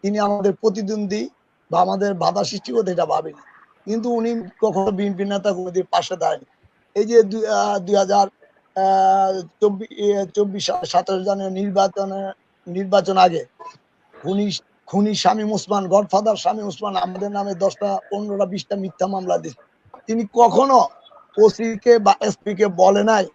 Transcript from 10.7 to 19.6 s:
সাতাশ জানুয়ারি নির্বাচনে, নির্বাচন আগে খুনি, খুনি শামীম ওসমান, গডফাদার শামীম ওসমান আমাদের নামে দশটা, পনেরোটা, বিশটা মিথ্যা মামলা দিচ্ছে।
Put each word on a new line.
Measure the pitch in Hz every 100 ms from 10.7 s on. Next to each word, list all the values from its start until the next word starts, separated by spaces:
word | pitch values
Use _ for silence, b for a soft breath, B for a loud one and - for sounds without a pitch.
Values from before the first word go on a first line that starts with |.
| - 165
সাতাশ | 175 180 190
জানুয়ারি | 190 196 190
নির্বাচনে, | 190 202 190 196 202 196 196 196 - _ _ -
নির্বাচন | 175 196 196 175 190
আগে | 180 165 - _ - - _ _ _ -
খুনি, | 151 196 208 156 _ _ -
খুনি | 190 208
শামীম | 208 185 220 208
ওসমান, | 208 - 202 190
গডফাদার | 190 208 190 214 202
শামীম | - 214 202
ওসমান | 156 208 185
আমাদের | 180 185 202
নামে | 202 202
দশটা, | 185 190 - 202 190 -
পনেরোটা, | 202 208 196 185
বিশটা | 196 - 202
মিথ্যা | 190 - 185
মামলা | 190 185 175
দিচ্ছে। | 160 127